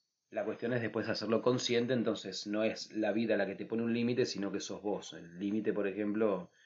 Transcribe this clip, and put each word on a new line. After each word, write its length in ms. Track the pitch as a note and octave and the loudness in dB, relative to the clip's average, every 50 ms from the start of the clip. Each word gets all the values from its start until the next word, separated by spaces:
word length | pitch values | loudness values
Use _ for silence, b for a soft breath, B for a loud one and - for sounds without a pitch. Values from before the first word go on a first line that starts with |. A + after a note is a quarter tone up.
| _ _ _ _ _ - | _ _ _ _ _ -6
La 140 | A2+ G#2+ G2+ | -4 -2 -2
cuestión 280 | G#2+ G#2+ - B2 A#2 | -2 -2 -2 0 0
es 80 | B2+ A#2+ | 0 2
después 280 | A2+ G#2+ - A2+ G2+ A2 | 0 0 0 0 0 0
hacerlo 340 | G#2 - A2 G#2 A2+ G#2+ | -2 -2 0 2 2 2
consciente, 500 | - B2 B2 B2 - - A#2+ A#2 A#2+ A#2+ | 4 4 2 2 2 2 2 2 2 2
entonces 540 | C3 A#2+ G#2+ A2 G#2+ - - G2 F#2 - - | 2 2 2 0 0 -2 -4 -6 -6 -6 -4
no 180 | G#2 G#2 G#2+ A2 | -2 0 2 2
es 260 | A2 - - - - | 2 0 -2 -8 -8
la 200 | - G#2+ G#2+ G#2 | -4 -2 0 2
vida 240 | G2 A2 A#2 G#2+ G#2+ | 2 2 2 2 4
la 100 | G2+ G2 | 2 2
que 80 | F#2 G2 | 0 -2
te 120 | - G#2 | -6 -6
pone 160 | - A2+ A2+ | -4 -2 0
un 100 | A#2 A#2 | 0 2
límite, 320 | A#2 A#2+ A#2 A#2+ B2 B2+ A#2 | 2 2 2 2 4 2 2
sino 260 | - - F#2+ G2+ G2 | 0 0 -2 -4 -2
que 100 | F2+ F#2+ | -2 -4
sos 220 | - - G2+ E2+ | -4 -6 -8 -6
vos. 300 | F#2 G#2 F#2+ E2+ - - | -2 -2 -2 -4 -4 -10
El 260 | E2 D#2+ E2 E2+ E2+ F2 | -14 -14 -14 -14 -8 -4
límite, 340 | G2+ G2+ G#2 A2 G#2 G#2+ | -2 0 0 0 0 0
por 140 | F#2+ G2+ G2+ | 0 0 0
ejemplo, 640 | G2 F#2 G2+ G#2 G#2 G2+ G#2+ A2+ G#2+ G2 F2+ F2+ - b b b | -2 -2 -2 -2 0 2 2 2 2 2 0 -4 -8 b b b